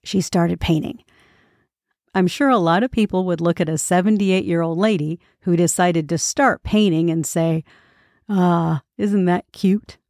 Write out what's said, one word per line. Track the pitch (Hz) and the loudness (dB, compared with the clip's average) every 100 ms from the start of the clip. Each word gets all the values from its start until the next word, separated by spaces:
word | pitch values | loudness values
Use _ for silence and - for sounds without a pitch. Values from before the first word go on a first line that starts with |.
she | - 190 | -2 -4
started | - 180 170 175 | 0 0 0 -2
painting. | - 160 - - _ _ _ _ _ _ _ _ _ _ _ | 0 0 -2 -12 _ _ _ _ _ _ _ _ _ _ _
I'm | 190 180 | -2 -2
sure | - 277 | 0 2
a | 240 | 2
lot | 165 175 | 2 0
of | 254 | 0
people | - 208 185 | -2 0 0
would | 185 170 | -2 0
look | 170 165 | 0 0
at | 160 | -2
a | 160 | -2
seventy-eight-year-old | - 180 190 214 196 185 - 170 165 165 | 0 0 2 0 2 0 0 -2 -2 0
lady | 220 190 151 165 _ _ | 0 0 -4 -8 _ _
who | - 170 | -2 2
decided | 170 - 180 165 151 | 2 2 0 0 -2
to | 165 | -4
start | - - 269 - | -2 0 0 0
painting | - 214 202 160 170 | -2 2 2 2 0
and | 165 | -2
say, | 151 175 165 160 - _ _ _ _ _ - | -4 -2 0 -2 -6 _ _ _ _ _ -4
"Ah, | 196 180 170 165 156 _ - | 0 2 2 0 -4 _ -6
isn't | 208 202 180 | -2 0 0
that | 180 _ | -2 _
cute?" | - 190 202 - - | -2 0 0 -4 -20